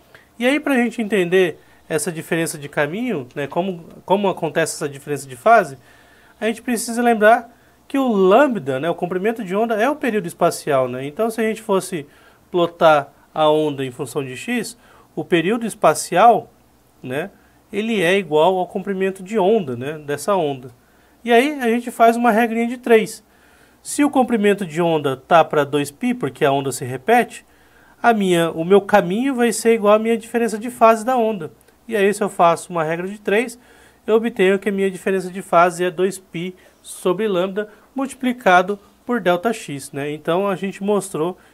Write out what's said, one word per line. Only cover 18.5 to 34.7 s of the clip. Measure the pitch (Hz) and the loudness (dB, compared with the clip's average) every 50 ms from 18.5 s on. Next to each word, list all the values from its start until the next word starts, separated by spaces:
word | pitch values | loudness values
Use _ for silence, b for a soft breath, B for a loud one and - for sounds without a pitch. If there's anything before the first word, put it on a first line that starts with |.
| 190 185 | 2 0
ao | 180 | -4
comprimento | 175 - 196 185 202 196 185 190 190 190 - 190 | -4 -6 -8 -6 -6 -4 -2 -2 -4 -4 -6 -12
de | 180 220 220 | -6 -2 0
onda, | 180 190 220 226 180 131 123 | 2 2 2 2 0 -4 -8
né, | 117 127 143 160 156 | -8 -8 -8 -10 -10
dessa | 151 143 147 143 - - 202 | -8 -8 -8 -6 -2 -2 0
onda. | 190 165 143 139 131 123 127 123 b b b b b b b b b b | 0 0 -2 -4 -6 -10 -18 -20 b b b b b b b b b b
E | 233 240 | 2 2
aí, | 233 254 294 302 277 | 4 4 2 -2 -4
a | 254 233 | -2 -2
gente | 226 240 233 247 - | -2 -2 -4 -6 0
faz | - 233 233 233 | 4 4 4 4
uma | 233 240 240 208 | 4 2 2 2
regrinha | 214 240 226 226 226 233 | 2 0 0 0 -2 -4
de | 233 247 254 | -4 -6 -8
três. | - 254 233 220 202 170 - - _ b b b b b b b b b b b | 0 4 4 4 4 0 -8 -16 _ b b b b b b b b b b b
Se | b - - - 294 | b -10 -2 0 0
o | 285 | 2
comprimento | 294 277 247 226 233 220 202 208 202 202 208 | 2 2 2 2 0 2 2 2 2 0 -2
de | 165 147 165 175 | -8 -2 0 0
onda | 170 165 156 143 143 131 | 2 2 0 0 -2 -4
tá | 131 - _ 180 165 156 | -4 0 _ 4 4 6
pra | 160 - 151 143 | 4 2 0 0
dois | 135 135 147 143 143 - | 0 0 -2 -2 -2 -6
π, | _ - 247 240 | _ -4 -4 -4
porque | 247 - 135 - - 156 | -4 -6 -8 -4 0 0
a | 143 | 2
onda | 135 139 139 139 127 | 2 0 -2 -4 -6
se | - 139 | -6 -8
repete, | 120 127 131 - - 226 247 220 - - - _ b b b b b b b b b b b - | -8 -10 -8 0 2 2 2 2 0 -6 -20 _ b b b b b b b b b b b 0
a | 240 233 | 2 2
minha, | 214 196 185 180 170 165 165 | 2 2 2 2 2 2 0
o | 160 165 165 | -2 -4 0
meu | 170 196 202 | 4 4 4
caminho | 196 196 214 208 180 170 185 220 254 277 277 | 4 6 4 4 4 4 -2 -2 -2 -2 0
vai | 240 240 233 214 | 0 0 0 0
ser | - - 226 226 | 0 2 2 2
igual | 226 208 202 208 | 2 4 4 4
à | 220 | 4
minha | 220 226 233 226 | 2 0 -2 -2
diferença | 226 - - 233 233 220 208 214 | -4 -4 -2 -2 -2 -2 -4 -6
de | 214 254 | -8 -10
fase | 247 - 240 226 226 220 214 | 0 4 6 6 6 4 0
da | 233 262 | -2 0
onda. | 247 226 220 220 190 156 131 - _ b b b b _ - | 0 0 0 -2 -4 -8 -12 -14 _ b b b b _ -6
E | 226 | -2
aí, | 208 196 202 196 | 2 2 2 2
se | 202 208 | 0 -4
eu | 196 | -4
faço | 196 - 185 170 165 160 - - 180 | 0 2 4 4 4 2 -4 -6 -4
uma | 170 160 | -4 -2
regra | 156 165 170 175 | -2 -4 -4 -6
de | 190 202 214 | -8 -10 -8
três, | - - 196 214 247 247 - b b b b b b b b b b | -4 0 0 0 0 -2 -8 b b b b b b b b b b
eu | - 214 | 0 2
obtenho | 226 220 233 233 - 185 185 196 196 | 2 2 0 0 2 2 2 2 2
que | - | 0
a | 220 | -4